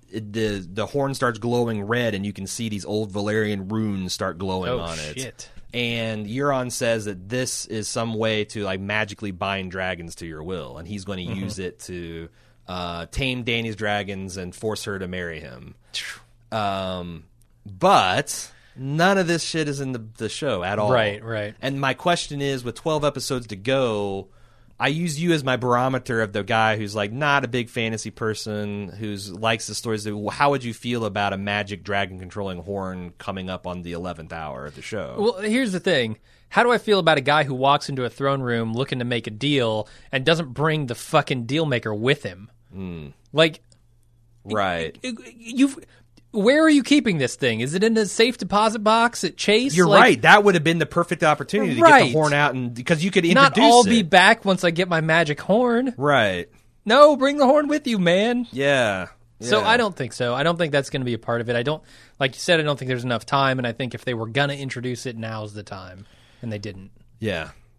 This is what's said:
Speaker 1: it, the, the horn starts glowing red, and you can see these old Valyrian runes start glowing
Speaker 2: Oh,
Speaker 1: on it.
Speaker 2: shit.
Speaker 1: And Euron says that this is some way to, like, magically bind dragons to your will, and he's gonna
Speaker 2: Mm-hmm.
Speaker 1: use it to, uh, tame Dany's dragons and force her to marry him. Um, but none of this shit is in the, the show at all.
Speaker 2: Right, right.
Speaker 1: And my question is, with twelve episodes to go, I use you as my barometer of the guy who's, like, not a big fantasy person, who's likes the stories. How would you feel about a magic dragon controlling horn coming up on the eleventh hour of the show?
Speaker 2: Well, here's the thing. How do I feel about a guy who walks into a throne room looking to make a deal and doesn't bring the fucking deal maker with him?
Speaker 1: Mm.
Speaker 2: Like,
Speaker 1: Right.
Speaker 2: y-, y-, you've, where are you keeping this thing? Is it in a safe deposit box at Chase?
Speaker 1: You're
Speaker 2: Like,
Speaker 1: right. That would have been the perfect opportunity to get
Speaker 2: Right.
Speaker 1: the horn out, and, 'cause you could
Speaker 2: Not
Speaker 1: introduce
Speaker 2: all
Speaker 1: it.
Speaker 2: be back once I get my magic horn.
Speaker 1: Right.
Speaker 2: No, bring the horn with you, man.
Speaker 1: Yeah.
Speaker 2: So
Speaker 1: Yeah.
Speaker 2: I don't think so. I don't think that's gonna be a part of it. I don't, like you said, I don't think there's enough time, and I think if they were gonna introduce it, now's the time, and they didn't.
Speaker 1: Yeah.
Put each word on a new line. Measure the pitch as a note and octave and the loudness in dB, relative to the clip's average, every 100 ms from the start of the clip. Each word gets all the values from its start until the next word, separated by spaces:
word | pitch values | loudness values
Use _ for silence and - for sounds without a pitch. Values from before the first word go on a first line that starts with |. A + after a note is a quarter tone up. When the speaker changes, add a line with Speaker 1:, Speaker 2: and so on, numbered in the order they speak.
| _ | _
Speaker 1:
it, | A2 G#2 | -12 -8
the, | A2 G#2+ G2+ E2+ | -4 -2 -4 -8
the | G2 G2+ | -8 -4
horn | C#3+ C#3 | -4 -4
starts | C3 B2+ A2 | -2 -2 -2
glowing | A#2 A#2+ A#2 G#2+ | -2 0 0 -4
red, | G2+ A#2+ A#2 | -2 -2 0
and | G2 | -2
you | G2+ | -6
can | F#2+ G2 | -6 -10
see | - A2+ | -8 -6
these | G#2 | -6
old | F2+ G#2+ G#2+ | -4 -4 -4
Valyrian | G2 G2+ A2 G#2+ G2+ F#2+ | -4 -2 0 0 -4 -4
runes | A2 A2 G2 F2+ | -4 -4 -4 -6
start | - F#2+ E2 | -6 -6 -6
glowing | F#2+ F#2 F2 | -4 -4 -4
Speaker 2:
Oh, | E2+ | -4
Speaker 1:
on | E2+ D#2+ | -6 -8
it. | D2+ D2+ | -10 -10
Speaker 2:
shit. | B2+ - - - - | -12 -14 -20 -18 -10
Speaker 1:
And | A#2+ A#2 A#2 A2+ A2 G#2 | -6 -4 -4 -6 -6 -8
Euron | B2 C#3+ C3+ B2+ | -4 -2 -2 -4
says | - A#2 A2+ G#2 | -4 -2 -2 -4
that | F#2 F#2+ | -10 -6
this | B2+ B2 - - | -6 -4 -6 -8
is | A2+ G2+ | -8 -6
some | A#2+ A#2 | -6 -4
way | A2 A2 G#2+ G#2 | -2 -2 -2 -4
to, | A2 | -6
like, | G2+ F#2+ | -6 -6
magically | G2 G#2+ G#2 G2 G#2 | -4 -4 -4 -6 -10
bind | F2+ G2 G2 F#2+ | -6 -4 -4 -6
dragons | F#2 F#2 F2 E2+ - | -6 -6 -6 -10 -12
to | E2+ | -12
your | D#2 | -12
will, | D#2+ F2+ C2+ C2+ | -8 -8 -10 -14
and | F2 | -12
he's | G#2 | -12
gonna | F#2+ F#2+ | -8 -8
Speaker 2:
Mm-hmm. | F2 G#2 | -8 -6
Speaker 1:
use | G2 G2 | -8 -8
it | F2+ - | -10 -10
to, | - F2+ E2+ E2 E2 _ _ _ - | -14 -12 -10 -12 -14 _ _ _ -12
uh, | F2+ F2 E2+ E2+ | -8 -8 -8 -8
tame | - C3 B2+ | -4 -4 -4
Dany's | A#2 A#2 A2+ | -4 -4 -4
dragons | G#2 G#2 G#2 G2 F#2+ F#2+ F#2 | -6 -4 -2 -4 -8 -10 -10
and | F2+ | -12
force | - A2 G#2 | -8 -6 -6
her | - F#2+ | -6 -8
to | F#2 | -6
marry | F#2 F2 D#2 | -8 -8 -10
him. | D2+ A#1+ - - _ - - - _ _ _ | -14 -18 -20 -20 _ -12 -12 -14 _ _ _
Um, | G#2+ G2+ G2 F#2+ F#2 F2 E2 - _ _ _ G#2 | -4 -2 -4 -4 -6 -10 -12 -18 _ _ _ -20
but | F#2+ F3+ F3 F#2 G#2 - - - - _ - | 0 4 6 4 0 -2 -10 -12 -20 _ -12
none | C3+ D3+ F3+ G3 | -6 0 2 2
of | E3+ | 0
this | E3+ | -2
shit | - E3 D3+ | -2 -4 -4
is | C#3 | -4
in | C3+ | -6
the, | B2 A2 - | -8 -10 -8
the | A2 | -8
show | - D3 G2 | -4 -4 -2
at | F2+ G#2 | -2 0
all. | G#2 | 2
Speaker 2:
Right, | B2+ G#2+ G#2 | 2 2 -2
right. | A2+ A2 G#2 - | -8 -8 -8 -8
Speaker 1:
And | C3+ C#3 | -6 -2
my | C3+ | -2
question | B2+ F3+ E3+ - C#3+ | 0 0 0 -2 -4
is, | C#3 C3+ | -4 -4
with | A#2+ - | -6 -6
twelve | E3 D3+ | -4 0
episodes | D3 C3+ - B2+ A#2 | -2 -2 -6 -6 -6
to | G2 | -8
go, | A2 C3+ B2 G#2 G2+ G2 F#2+ - - _ - - | -2 0 0 -2 -4 -6 -10 -20 -20 _ -20 -4
I | C3+ | -2
use | D#3 F3 C#3+ | 0 -4 -2
you | F3 | 0
as | D#3+ | 0
my | C3+ B2 | 0 -2
barometer | B2 A#2+ C3 B2+ - A2+ | 2 2 2 -2 -2 -2
of | G#2+ | -2
the | G#2 | -2
guy | G2 A2+ A2 G#2+ | 0 2 2 0
who's, | G#2 G#2+ | -4 -4
like, | G2+ | -4
not | A#2+ D3 C#3 | -2 0 0
a | B2 | 0
big | B2 A2 | -4 -4
fantasy | B2 A2+ A2 A2 | -4 -4 -4 -8
person, | - A2+ G#2 A2 G#2 G#2 G2+ G2 | -6 -6 -6 -6 -6 -6 -8 -10
who's | G#2 A2 G2+ G2+ | -10 -8 -8 -10
likes | F#2 A2 A2+ - | -4 -2 -2 -4
the | |
stories. | G#2+ A#2+ A2 G#2 G#2 G#2 | -8 -4 -4 -4 -6 -6
How | - C#3+ | 2 2
would | C#3 | 2
you | A#2+ | -2
feel | A2 A#2+ A#2+ | -8 -6 -4
about | G#2+ G2+ G2+ | -2 -2 -2
a | F#2+ | -2
magic | G2+ G#2 G2+ G2 | -4 -4 -4 -8
dragon | F#2 G2+ G2 F#2 | -4 -4 -4 -8
controlling | F#2 G#2 G2 F2+ | -14 -10 -8 -8
horn | F2+ G2 F#2+ F#2 F2 - | -8 -6 -6 -8 -12 -12
coming | - F#2+ F#2 | -10 -8 -8
up | F#2 F2+ | -8 -8
on | F2+ | -10
the | F2 | -8
eleventh | E2+ F2+ E2 E2 | -8 -8 -10 -12
hour | E2 D#2 C2 D2 | -12 -10 -12 -14
of | |
the | C#2 | -14
show? | - G#2+ C#2+ A#1+ | -10 -10 -8 -2
Speaker 2:
Well, | G3+ F#3 | -2 -2
here's | G#3+ A#3 B3 | -2 -2 -2
the | F#3 | -2
thing. | G3 D3+ A2+ G#2+ _ _ _ | 0 0 0 -6 _ _ _
How | G3 | 2
do | A#3+ | 4
I | A#3 | 2
feel | - G3 | 2 2
about | E3 D3 | 4 2
a | |
guy | C3 D3+ | 4 2
who | C#3+ | 2
walks | B2+ C3+ C#3+ - | 0 2 2 0
into | C3+ | -4
a | A#2+ | -6
throne | - C#3 C#3 | -2 -2 0
room | B2 A#2 A2+ | 0 -2 -2
looking | A2+ C3+ B2+ | -2 -4 -4
to | |
make | A#2+ A#2+ A2 | -2 -4 -4
a | |
deal | G#2+ C#3 C#3+ A2+ A2 - - - | -4 0 2 2 0 -4 -14 -6
and | C3+ | -2
doesn't | C3 D#3+ D3 | 2 0 -2
bring | A#2+ D#3 D#3 C3 | -2 0 0 -2
the | |
fucking | A#2 - D#3 - C3 A#2 | -6 0 0 2 -4 -2
deal | D3+ D#3 | -2 0
maker | A#2+ A2+ | -2 -2
with | G#2+ A#2+ C#3+ | -2 0 0
him? | G2+ F#2 G#2+ _ _ F#2 | -4 -12 -18 _ _ -12
Speaker 1:
Mm. | F#2 E2+ C#2+ - _ | -10 -10 -12 -18 _
Speaker 2:
Like, | C#3+ E3 D#3+ _ _ _ _ _ _ _ _ | 0 0 0 _ _ _ _ _ _ _ _
Speaker 1:
Right. | G2+ G#2+ G2 E2+ D#2+ - | -6 -2 0 -2 -6 -8
Speaker 2:
y-, | - A3+ | -12 -12
y-, | - - | -16 -18
you've, | A3+ B3 C#4 - - _ _ _ _ | -10 0 0 0 -18 _ _ _ _
where | G#3 G#3 D4 | 0 4 6
are | D#4+ | 6
you | C#4+ | 6
keeping | - C#4+ A#3+ D#3+ | 4 2 4 0
this | B2 - | 0 0
thing? | C3 A2 | 0 0
Is | B2+ | -2
it | F3 | 0
in | A3 A3 | 2 2
a | G3+ | 0
safe | - A#3+ A#3+ | 2 2 2
deposit | G3 G3+ A3 A3+ | -2 2 2 2
box | G#3 A3+ A#3 - | 2 4 2 0
at | F#3 - | -6 -2
Chase? | - A3 C4 D#3+ | 2 2 4 4
Speaker 1:
You're | E3+ | 8
Speaker 2:
Like, | G3+ | 8
Speaker 1:
right. | A#3+ B2 | 8 8
That | D#3 G#3 | 8 10
would | G#3 | 8
have | F3 | 4
been | D3+ E3 | 2 2
the | D3+ | 0
perfect | F3 E3+ F3 | 0 -2 2
opportunity | D#3 D3+ C#3 G3+ G#3 | 2 2 0 -2 0
to | B3 | 6
get | |
Speaker 2:
Right. | E4 C#4 D#3 | 8 8 8
Speaker 1:
the | |
horn | D3 D3+ | 4 2
out, | C#3+ D3 | 4 2
and, | B2+ B2 A#2 C3 | 0 -4 -6 0
'cause | D#3+ | 0
you | F#3+ | 2
could | F#3 | 2
Speaker 2:
Not | E3 B3 C4+ A#3+ | 6 6 6 8
Speaker 1:
introduce | C#4 | 8
Speaker 2:
all | A#3+ G3+ | 10 8
Speaker 1:
it. | |
Speaker 2:
be | A#3 | 4
back | E3 A#3+ G3 A3+ | 6 8 8 6
once | G3 F#3 | 2 2
I | F3 | 2
get | E3 F#3 | 0 0
my | E3 | 0
magic | D#3+ E3 D#3 C#3+ | 2 2 2 -2
horn. | - G#3 B3 A#3 C4 E3+ | 2 2 4 2 0 0
Speaker 1:
Right. | C#3+ C#3 G#2 F2+ E2+ _ _ _ | 2 4 4 0 -6 _ _ _
Speaker 2:
No, | G3+ B3+ D4 C#4+ | 2 8 10 8
bring | C4+ D4 | 2 4
the | B3+ | 4
horn | D4 D4 | 4 2
with | D4 B3+ | -2 0
you, | A3 | 2
man. | E3+ F#3 A3 B3 A#3 | 4 4 2 0 -4
Speaker 1:
Yeah. | C3 C#3 C#3 A2+ F#2+ F2 - _ _ | 0 2 4 2 0 -6 -12 _ _
Speaker 2:
So | A#2+ G#3+ | 0 2
Speaker 1:
Yeah. | G#3 | 4
Speaker 2:
I | A#3+ | 4
don't | G#3+ - | 2 -4
think | B2 | -8
so. | - A#2+ | -2 -2
I | B2 | 0
don't | D#3 E3+ | 0 0
think | E3 | 0
that's | C#3+ C3+ | 0 -2
gonna | C#3 | -4
be | B2 | -4
a | A2+ | -4
part | - A#2 | -2 -4
of | A#2 | -2
it. | A#2 | -2
I | |
don't, | B2 D#3 - - - _ | -2 -4 -8 -20 -20 _
like | C3+ | -4
you | - | -2
said, | - E3 | 0 2
I | |
don't | D3+ C#3 | 2 -2
think | C3 | -2
there's | B2 | -4
enough | B2 A#2 - | -2 -4 0
time, | C#3 C3+ B2+ | 2 2 0
and | A#2+ | -2
I | |
think | A2+ B2+ | -4 -8
if | A#2 | -6
they | - | -6
were | A#2 A2+ | -6 -4
gonna | B2 C#3+ | -2 -2
introduce | C#3 C3+ A#2+ B2+ B2 C3 | -2 -8 -6 -6 -6 -8
it, | A2+ | -8
now's | A2+ A2 G#2+ | -10 -8 -10
the | G#2 | -12
time, | G#2 G2 F2+ F#2 G#2 - _ _ | -12 -14 -14 -18 -20 -20 _ _
and | A#2+ | -10
they | G#2 | -8
didn't. | G#2 F#2+ G2 - - _ | -10 -12 -18 -20 -20 _
Speaker 1:
Yeah. | A2 E2+ D#2 - _ | -4 -4 -6 -14 _